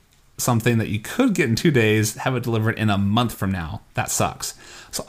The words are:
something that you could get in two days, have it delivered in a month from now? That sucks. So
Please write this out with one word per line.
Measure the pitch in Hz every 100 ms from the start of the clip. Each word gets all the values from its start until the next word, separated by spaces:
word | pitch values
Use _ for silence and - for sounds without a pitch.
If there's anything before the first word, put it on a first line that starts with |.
| _ _ _ -
something | - 117 120 117
that | 95
you | 107
could | - - 262
get | 175 131
in | 110
two | 170
days, | 127 110 107 107 -
have | 131 127
it |
delivered | 120 113 110 110
in | 107
a | 98
month | 101 110 117
from | - 98
now? | 92 80 104 -
That | - -
sucks. | - 92 - - - - - -
So | -